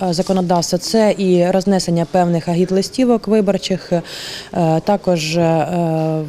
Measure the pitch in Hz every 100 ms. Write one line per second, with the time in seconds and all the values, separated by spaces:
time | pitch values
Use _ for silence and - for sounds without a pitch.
0 | 185 165 190 190 175 175 - 175 - 226
1 | 208 175 185 175 175 190 196 185 180 170
2 | 165 185 175 170 175 170 180 185 190 -
3 | 247 226 196 220 196 190 - 180 - 170
4 | - - - - - 180 160 160 - 202
5 | 185 170 156 170 165 165 147 175 165 160
6 | 160 156